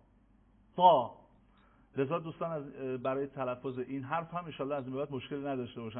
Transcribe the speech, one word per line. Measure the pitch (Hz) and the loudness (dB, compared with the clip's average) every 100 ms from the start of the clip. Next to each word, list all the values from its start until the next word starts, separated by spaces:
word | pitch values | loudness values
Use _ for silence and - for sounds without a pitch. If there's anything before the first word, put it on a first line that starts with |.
| - - - - - - - - | -20 -20 -20 -20 -20 -20 -10 8
قا. | 180 156 113 - - - - - - - - 127 | 10 10 8 -2 -20 -20 -20 -20 -20 -20 -8 -2
لذا | 135 165 | 0 0
دوستان | 165 147 170 | -4 -6 -6
از، | 160 143 127 | -6 -8 -8
اه، | 131 127 | -6 -4
برای | 127 135 139 | -2 -2 -4
تلفظ | 139 127 123 139 127 | -4 -4 -4 -6 -6
این | 127 135 | -6 -6
حرف | 127 160 165 | -4 -4 -4
هم | 170 170 | -8 -8
انشاءالله | 139 135 143 | -6 -4 -4
از | |
این | 127 | -4
به | 131 | -6
بعد | 147 | -6
مشکلی | 135 - 147 139 | -6 -8 -6 -4
نداشته | 135 120 120 | -4 -6 -8
باشن، | 113 113 | -10 -10